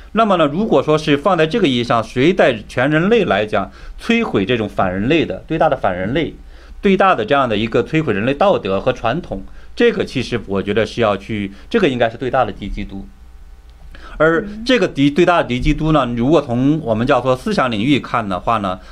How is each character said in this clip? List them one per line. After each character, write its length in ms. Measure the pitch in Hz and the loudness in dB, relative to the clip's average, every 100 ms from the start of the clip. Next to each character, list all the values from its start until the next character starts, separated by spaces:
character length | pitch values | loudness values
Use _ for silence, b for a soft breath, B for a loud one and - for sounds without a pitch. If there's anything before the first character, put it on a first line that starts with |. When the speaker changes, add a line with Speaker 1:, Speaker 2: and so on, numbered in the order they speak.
| b | b
Speaker 1:
那 120 | 208 226 | 0 2
么 100 | 180 | 2
呢， 100 | 147 | 2
如 220 | 151 214 | 0 0
果 160 | 147 | 2
说 140 | 139 151 | 2 0
是 180 | 156 143 | 2 2
放 220 | 196 180 | 2 2
在 100 | 156 | 2
这 100 | 233 | 2
个 80 | 175 | 2
意 120 | 123 | 2
义 60 | 117 | 2
上， 180 | 120 | 0
谁 300 | 110 123 147 | 0 0 2
在 280 | 190 170 113 - | 4 2 2 -4
全 240 | - 135 | -2 0
人 160 | 156 180 | 2 2
类 160 | 233 | 2
来 220 | 180 98 107 | 2 0 0
讲 260 | 104 92 B B - | -2 -4 B B -8
摧 240 | - 233 | -2 0
毁 240 | 226 120 98 | 0 0 2
这 120 | 123 | 0
种 100 | 104 | -2
反 240 | - 98 | -2 -2
人 160 | 92 113 | 0 0
类 180 | 160 101 | 0 0
的， 160 | 92 - | -4 -6
最 100 | 160 | 0
大 120 | 160 | 0
的 80 | 135 | 0
反 200 | 104 90 | -2 -2
人 160 | 95 | -2
类， 220 | 147 127 - b b b - | -2 -4 -8 b b b -2
最 160 | 202 190 | 2 4
大 180 | 196 156 | 4 4
的 80 | |
这 100 | 107 | 2
样 140 | 139 127 | 2 2
的 80 | 104 | 0
一 100 | 113 | 0
个 160 | 123 | 0
摧 220 | - 160 | 0 0
毁 80 | 156 | 0
人 140 | 98 117 | 0 0
类 80 | |
道 260 | 143 196 135 | 2 2 2
德 220 | 98 98 | 0 -2
和 100 | 110 | -2
传 300 | 123 113 135 | -2 -2 -4
统， 200 | - 98 - b b | -6 -10 -12 b b
这 160 | - 240 | 0 2
个 140 | - | 2
其 180 | 104 135 | -2 -4
实 160 | 113 120 98 | -4 -4 -2
我 140 | 98 | -2
觉 120 | 95 | 0
得 120 | 104 104 | 0 0
是 140 | - | 0
要 160 | 110 98 | 0 0
去， 380 | - 110 98 98 - | -4 -6 -6 -10 -4
这 100 | 233 | 0
个 80 | 175 | 2
应 100 | 123 | 2
该 120 | 113 | 0
是 80 | 113 | -2
最 120 | 127 | -2
大 140 | 135 | 0
的 80 | 123 | 0
敌 160 | - 101 | -4 -8
基 160 | 104 | -8
督。 240 | 98 98 101 - - - - - - - - B B - | -8 -12 -16 -18 -20 -20 -20 -20 -20 -20 -20 B B 0
而 260 | 156 165 202 208 | 0 0 -4 -6
这 140 | 233 247 | 0 2
个 100 | 175 | 0
敌-， 220 | 139 143 | 2 2
Speaker 2:
嗯。 60 | 143 | 4
Speaker 1:
最 100 | 175 | 4
大 160 | 170 | 2
的 60 | 131 | 0
敌 120 | 123 | -2
基 140 | 147 | 0
督 180 | 147 156 | 0 2
呢， 140 | 151 120 120 | 2 2 0
如 140 | 123 | 2
果 100 | 160 | 2
从 400 | - 120 135 156 | 2 0 2 0
我 120 | 120 | 0
们 120 | 107 120 | 0 2
叫 120 | 160 | 2
做 160 | 131 127 | 2 -2
思 160 | 220 | -2
想 200 | 208 131 | 0 0
领 100 | 110 | 0
域 160 | 123 131 | 0 0
看 280 | - 127 104 | 0 -4 -4
的 120 | 90 | -4
话 200 | 120 113 | -2 -2
呢， 200 | 98 92 B | -2 -6 B